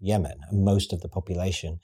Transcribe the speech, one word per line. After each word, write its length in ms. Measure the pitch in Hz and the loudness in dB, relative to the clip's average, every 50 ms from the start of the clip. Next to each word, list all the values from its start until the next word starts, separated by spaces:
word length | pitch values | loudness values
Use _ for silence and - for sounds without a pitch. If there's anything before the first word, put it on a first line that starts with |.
Yemen 380 | 95 98 107 101 82 - - - - - | -2 0 0 0 0 -2 -6 -10 -8 -2
and 160 | 104 101 95 | 2 4 4
most 260 | 98 98 98 92 - | 6 6 4 2 0
of 100 | 92 82 | -4 -6
the 60 | - - | -6 -6
population 720 | - 92 85 - 90 87 90 92 85 - - 80 82 82 | -6 -6 -4 -4 -2 -2 -2 -2 -2 -4 -4 -6 -8 -8